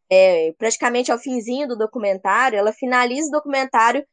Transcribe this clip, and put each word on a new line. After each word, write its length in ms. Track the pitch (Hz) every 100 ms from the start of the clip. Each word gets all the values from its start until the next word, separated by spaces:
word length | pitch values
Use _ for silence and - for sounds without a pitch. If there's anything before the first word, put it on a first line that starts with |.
| -
é, 400 | 190 190 175 160 -
praticamente 520 | 220 - 247 240 247
ao 80 | 185
finzinho 500 | 277 254 220 254 294
do 100 | 240
documentário, 800 | 220 254 202 190 190 214 262 214
ela 140 | 208
finaliza 560 | - 254 247 247 262 311
o 40 |
documentário 720 | 294 294 269 262 254 226 262 277